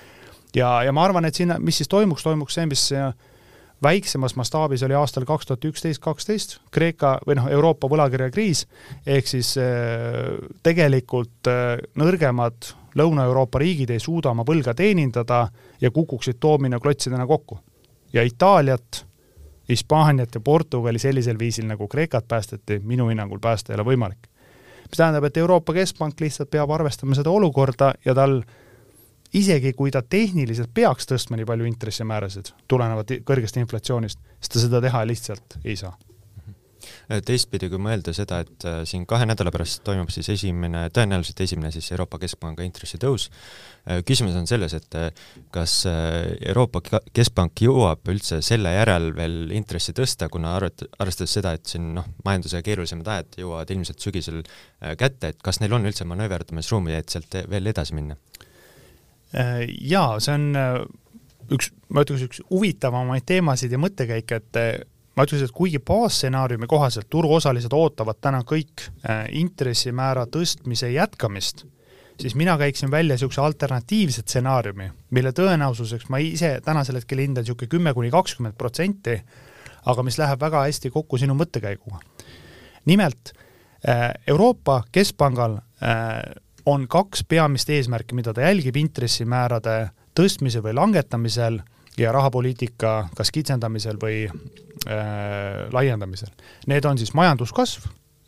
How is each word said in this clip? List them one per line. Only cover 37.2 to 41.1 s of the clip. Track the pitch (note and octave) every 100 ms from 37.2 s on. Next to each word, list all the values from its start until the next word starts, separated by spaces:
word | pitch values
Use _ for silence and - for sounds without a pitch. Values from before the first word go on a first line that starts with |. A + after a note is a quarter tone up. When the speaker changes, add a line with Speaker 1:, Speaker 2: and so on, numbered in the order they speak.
Speaker 2:
teistpidi, | - B2 - G2 F#2
kui | F#2
mõelda | G#2 A2 E2+
seda, | E2 G2+ F2
et, | D#2+ - F2
äh, | E2 D#2+
siin | F#2 F2
kahe | A#2 A2
nädala | G#2+ F2+
pärast | E2 E2 -
toimub | G#2 G2 E2+
siis | - E2 G2+
esimene, | F#2+ F2 E2+ E2+ E2
tõenäoliselt | B2 G#2